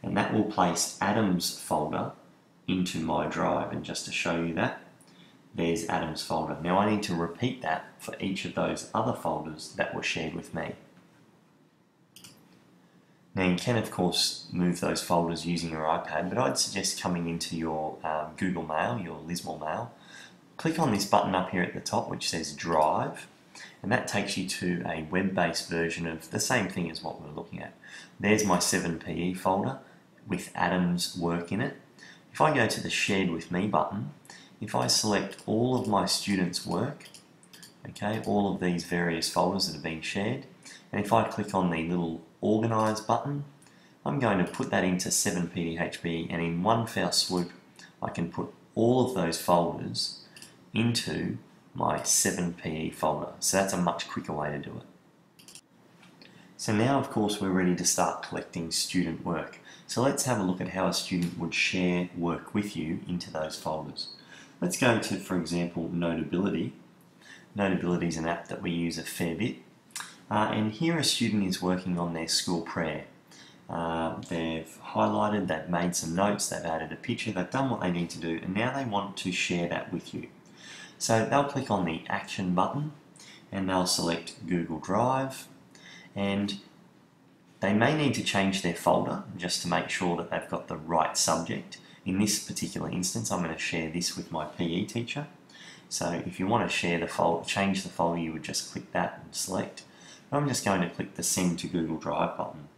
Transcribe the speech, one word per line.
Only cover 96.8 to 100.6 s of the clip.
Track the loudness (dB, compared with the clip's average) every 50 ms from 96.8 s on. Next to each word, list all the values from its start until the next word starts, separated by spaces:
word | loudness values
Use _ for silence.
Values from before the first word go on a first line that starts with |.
| 2 2 2 2
the | 0
fol-, | -2 0 2 4 4 4 2 0
change | -2 0 2 2 2 2 0
the | -2 -6
folder, | -2 0 0 2 2 0
you | -2 -4
would | -4 -6
just | -8 -4 -4 -4 -6 -4
click | -8 -10 -10 -2
that | 0 0 0 0 -4 -8
and | -16 -10 -6
select. | -6 -4 -2 -2 -2 -2 -4 -8 -16 -18 -20 -20 -20 -20 -20 -20 -20 -10 -2
But | 0 0
I'm | 2 2
just | 0 0